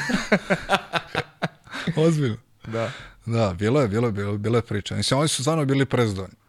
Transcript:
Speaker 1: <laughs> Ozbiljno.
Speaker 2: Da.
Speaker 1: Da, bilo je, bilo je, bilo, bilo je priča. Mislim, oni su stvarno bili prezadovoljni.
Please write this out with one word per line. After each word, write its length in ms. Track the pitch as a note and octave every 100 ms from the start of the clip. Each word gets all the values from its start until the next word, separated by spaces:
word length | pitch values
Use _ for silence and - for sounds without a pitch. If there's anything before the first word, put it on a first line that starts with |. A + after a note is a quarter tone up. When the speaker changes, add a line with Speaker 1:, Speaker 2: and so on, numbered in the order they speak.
| C#3+ - - G3+ - F#3+ - F#3 - E3+ -
Speaker 1:
<laughs> 880 | D#3+ - - E3+ - - - - D#3
Ozbiljno. 400 | D#3+ D#3 C3+ G#2+ _ _ -
Speaker 2:
Da. 260 | A2+ A2+ - - - -
Speaker 1:
Da, 280 | A#2 G#2+
bilo 280 | F2 G#2 C#3+
je, 60 | A#2+
bilo 200 | G#2 A#2+
je, 40 |
bilo, 240 | G2 G2+ G#2
bilo 200 | G#2+ A#2+
je 40 |
priča. 320 | - G#2 - G2+
Mislim, 240 | G2+ C3
oni 80 | D#3
su 160 | -
stvarno 220 | C3 D#3+ C#3
bili 200 | C#3 C3+
prezadovoljni. 500 | B2+ A2+ F#2+ F#2 -